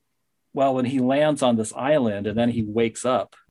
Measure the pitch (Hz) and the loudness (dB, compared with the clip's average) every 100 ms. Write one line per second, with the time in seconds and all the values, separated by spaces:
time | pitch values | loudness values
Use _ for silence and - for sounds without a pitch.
0 | _ _ _ _ _ 139 135 131 123 135 | _ _ _ _ _ -2 0 2 0 0
1 | 123 139 151 147 127 117 110 - 127 151 | 0 2 2 2 2 2 -2 -4 0 2
2 | 120 101 104 107 120 113 107 107 117 113 | 2 -2 -4 -2 -2 -2 -4 -2 -2 -2
3 | 123 120 98 - _ | -2 -2 -4 -12 _